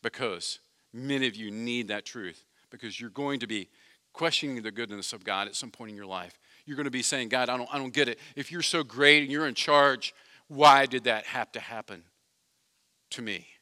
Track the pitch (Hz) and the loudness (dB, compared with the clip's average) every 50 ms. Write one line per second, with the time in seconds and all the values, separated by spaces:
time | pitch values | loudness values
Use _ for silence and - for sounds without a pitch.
0 | - 117 - - 131 117 95 85 82 - - - _ _ _ _ _ _ - 117 | -6 -6 -6 -4 -6 -4 -4 -6 -8 -10 -10 -12 _ _ _ _ _ _ -16 -12
1 | 127 139 143 135 131 123 104 104 110 104 101 110 117 120 120 120 117 101 104 104 | -6 -4 -2 0 0 -2 -2 -4 -10 -10 -8 -8 -6 -4 -4 -4 -4 -6 -6 -8
2 | - - - 123 101 90 82 - _ _ _ _ _ _ - 117 - 110 98 - | -8 -12 -12 -12 -12 -12 -12 -16 _ _ _ _ _ _ -20 -16 -14 -14 -12 -12
3 | 117 117 92 - 143 143 139 135 120 107 110 104 92 _ _ _ _ _ _ _ | -14 -12 -8 -6 -4 -4 -2 -4 -4 -4 -4 -6 -6 _ _ _ _ _ _ _
4 | _ _ _ - 160 165 - - - 143 131 120 107 110 104 107 117 104 104 101 | _ _ _ -2 -2 0 0 0 -2 -2 -6 -6 -6 -8 -6 -6 -8 -8 -8 -10
5 | 95 - - 107 92 110 98 95 101 101 101 - - 117 - - 120 110 107 101 | -10 -10 -12 -10 -6 -4 -2 -2 -2 -4 -6 -10 -10 -10 -14 -18 -18 -16 -16 -16
6 | 104 95 95 92 87 87 - _ _ _ _ - _ - 147 131 147 139 123 131 | -12 -10 -10 -10 -10 -12 -18 _ _ _ _ -20 _ -10 -6 -4 -4 -4 -4 -2
7 | 117 - - 135 123 110 123 127 127 120 123 127 123 - - 143 135 131 117 143 | -2 -2 -2 -2 -2 0 0 0 0 0 -2 -4 -4 -6 -6 -6 -6 -4 0 0
8 | 143 123 120 - - - - 143 139 - 165 175 151 - - 170 151 120 104 123 | 0 0 0 -8 -12 -18 -12 -12 -12 -10 -8 -4 -4 -2 -2 -2 -4 -4 -2 4
9 | 143 143 147 151 147 135 139 147 160 143 117 - - - 147 143 143 143 131 120 | 8 8 8 8 6 0 -2 -2 -2 -2 -2 -4 2 4 6 8 8 6 4 2
10 | - - - - - - - - _ _ 151 139 147 147 135 139 139 135 127 127 | -4 -10 -12 -12 -20 -20 -20 -20 _ _ 0 8 10 10 12 10 8 4 0 0
11 | 110 123 113 107 107 - - 127 110 - - 117 - - 123 110 104 - 104 85 | 0 2 0 0 -2 -6 -6 -6 -6 -6 -8 -12 -12 -10 -12 -12 -12 -14 -16 -18
12 | 82 87 _ _ _ _ _ _ _ _ _ _ _ _ _ _ _ _ _ _ | -18 _ _ _ _ _ _ _ _ _ _ _ _ _ _ _ _ _ _ _
13 | _ _ - - 120 110 101 85 80 - - _ | _ _ -14 -10 -8 -8 -8 -8 -10 -14 -20 _